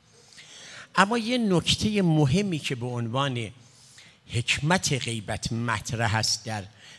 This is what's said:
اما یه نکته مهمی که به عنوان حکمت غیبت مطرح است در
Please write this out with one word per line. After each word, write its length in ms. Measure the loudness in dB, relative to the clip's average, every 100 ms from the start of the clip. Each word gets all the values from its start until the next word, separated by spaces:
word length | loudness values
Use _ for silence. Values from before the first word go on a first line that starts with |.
| _ -20 -20 -20 -20 -20 -18 -18 -4 2
اما 220 | 4 4
یه 200 | 0 0
نکته 640 | 4 2 2 0 2 2
مهمی 560 | 4 6 4 4 2 -2
که 160 | -4
به 120 | -6 -4
عنوان 640 | -4 -2 -2 -2 -2 -6 -10 -20 -20 -20 -20 -20 _ -6
حکمت 640 | -4 0 0 2 2 2 -2
غیبت 480 | -2 -6 -6 -6 -4
مطرح 640 | -4 -2 -4 -4 -2 0
است 300 | 2 0 -2
در 200 | -4 -8 -10 -18 -20